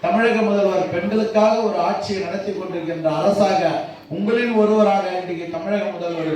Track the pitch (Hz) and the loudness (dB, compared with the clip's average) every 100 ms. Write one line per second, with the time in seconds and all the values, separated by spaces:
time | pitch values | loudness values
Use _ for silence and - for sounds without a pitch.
0 | - 208 233 214 202 202 196 185 - 175 | 0 2 2 2 2 2 2 0 -2 -2
1 | 202 220 214 214 214 220 214 - 180 202 | -2 0 0 4 4 4 0 0 0 -2
2 | 202 190 196 196 196 180 185 170 156 165 | -4 -4 -4 -6 -6 -6 -6 -6 -6 -2
3 | 160 151 202 202 196 - 165 - - - | -2 2 2 4 4 4 2 0 -6 -12
4 | - 170 208 233 240 220 208 214 208 196 | -10 -4 0 2 2 4 4 4 4 2
5 | 185 180 175 170 170 160 196 202 202 175 | 0 -4 -6 -8 -6 -8 -4 -2 -2 -6
6 | 170 165 160 | -6 -4 -4